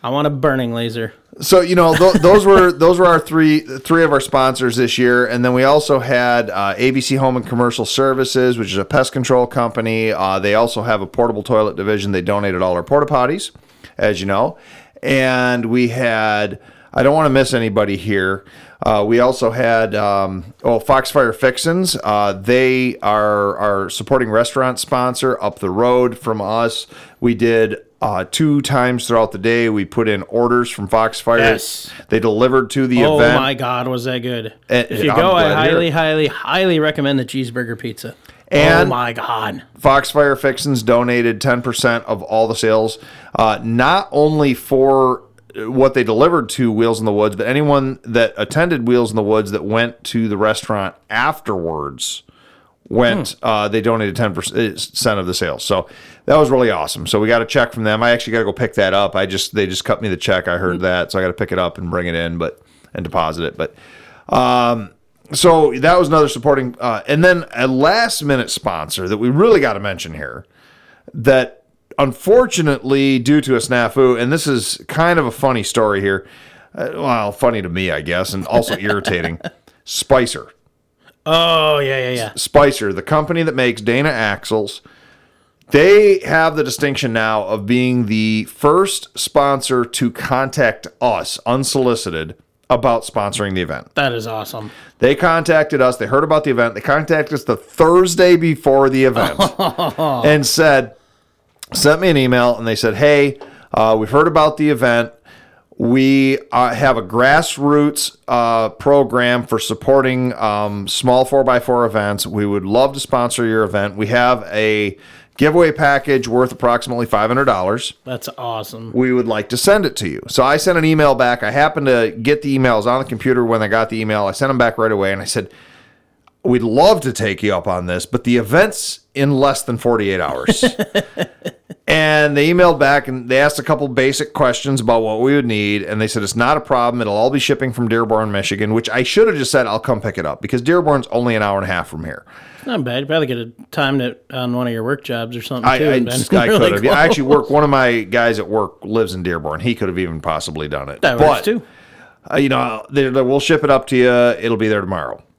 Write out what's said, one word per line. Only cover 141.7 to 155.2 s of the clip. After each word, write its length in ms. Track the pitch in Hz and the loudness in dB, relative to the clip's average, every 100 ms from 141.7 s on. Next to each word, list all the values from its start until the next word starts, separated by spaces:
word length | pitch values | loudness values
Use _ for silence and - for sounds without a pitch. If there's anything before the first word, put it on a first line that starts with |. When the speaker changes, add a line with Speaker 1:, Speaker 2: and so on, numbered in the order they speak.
Speaker 2:
half 160 | 90 - | -4 -6
from 160 | 78 | -10
here. 200 | 80 69 _ - - - | -12 -14 _ -20 -20 -16
Speaker 1:
Not 200 | - 226 | -8 -6
bad. 160 | 123 123 | -4 -6
You 60 | 139 | -2
probably 200 | 160 139 | -2 -2
could 120 | 120 | -4
have 320 | 117 - - | -8 -16 -10
timed 300 | - 139 139 | -4 -2 -2
it 220 | 123 - _ | -4 -8 _
on 220 | 131 123 | -8 -6
one 140 | 123 123 | -4 -4
of 40 | |
your 120 | 113 | -4
work 180 | 113 139 | -4 -6
jobs 340 | - 120 117 120 | -6 -8 -8 -10
or 60 | |
something, 260 | 113 127 131 | -10 -4 -2
Speaker 2:
I, 100 | 131 | 0
Speaker 1:
too, 60 | 151 | 2
Speaker 2:
I 40 | |
Speaker 1:
and 120 | 131 120 | 0 0
been 80 | 127 | -4
Speaker 2:
just, 160 | 120 | 0
I 140 | 123 117 | 0 2
Speaker 1:
<laughs> 0 | |
really 140 | 208 | 2
Speaker 2:
could 120 | 110 | 2
have. 100 | 101 | 2
Yeah, 80 | 123 | 2
I 120 | 143 160 | 2 2
actually 180 | 151 | 2
Speaker 1:
close. 120 | 135 147 | 2 2
Speaker 2:
work, 80 | 143 | 2
one 140 | 147 | 0
of 60 | 147 | 2
my 320 | 139 127 117 | 2 2 0
guys 360 | 95 117 117 107 | -2 0 0 0
at 80 | 92 | -2
work 360 | 107 98 - | -4 -4 -8
lives 280 | 101 110 101 | -4 -2 -2
in 100 | 92 | -4
Dearborn. 340 | 87 85 76 80 | -4 -4 -4 -4
He 160 | 110 | -4
could 140 | 117 98 | -2 -4
have 100 | 87 | -2
even 220 | 90 80 | -4 -4
possibly 480 | 82 78 - 78 76 | -4 -4 -6 -8 -8
done 220 | 71 69 | -8 -10
it. 100 | 71 | -2
Speaker 1:
That 180 | 151 120 | -2 4
works, 200 | 151 127 | 2 2
Speaker 2:
But, 40 | |
Speaker 1:
too. 180 | 202 233 - - - - - _ - | -2 -4 -6 -20 -20 -20 -20 _ -6
Speaker 2:
uh, 40 | 151 | -2
you 140 | 139 | 0
know, 360 | 131 123 110 - | 0 -2 -6 -4
they're 200 | 139 131 | -2 0
like, 140 | 131 | 0
"We'll 160 | 127 139 | 2 0
ship 240 | - 156 | 2 2
it 60 | 147 | 4
up 180 | 135 - | 2 2
to 80 | 127 | 2
you. 120 | 123 120 120 87 | 4 4 2 0
It'll 160 | 113 113 | -4 -2
be 120 | 107 | 0
there 120 | 104 | 0
tomorrow." 440 | 92 92 65 50 | -2 -6 -6 -12